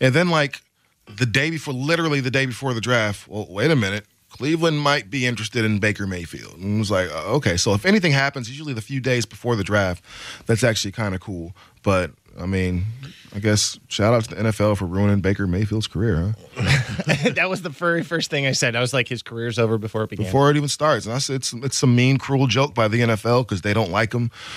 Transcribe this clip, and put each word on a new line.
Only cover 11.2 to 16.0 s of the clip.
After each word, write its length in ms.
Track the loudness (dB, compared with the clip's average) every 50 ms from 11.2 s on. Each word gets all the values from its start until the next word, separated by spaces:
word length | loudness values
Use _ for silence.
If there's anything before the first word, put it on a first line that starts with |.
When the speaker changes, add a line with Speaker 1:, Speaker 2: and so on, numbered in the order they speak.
| -8 -8 -10 -10 -10 -12 -14 -18 -20 -20 _ _ 0
Speaker 1:
But, 300 | 2 2 2 0 -2 -6 _ _ _ -16 -10
I 60 | -6
mean, 380 | -2 -2 0 0 0 0 -2 -2 -4 -6 -10 -14 -18 -18 -20 -20 -12 -12
I 60 | -2
guess 380 | 0 2 2 2 2 -2 -4 -8 _ -10
shout 260 | -4 0 2 4 4
out 100 | 2 0
to 60 | -2
the 80 | -6 -2
N 80 | -2
F 140 | -2 0 2
L 160 | 2 2 2
for 100 | 2 -2
ruining 340 | -4 0 2 2 4 2 2
Baker 260 | 2 0 0 0 0 0
Mayfield's 400 | 0 0 0 0 -2 -2 -4 -4
career, 440 | -2 -2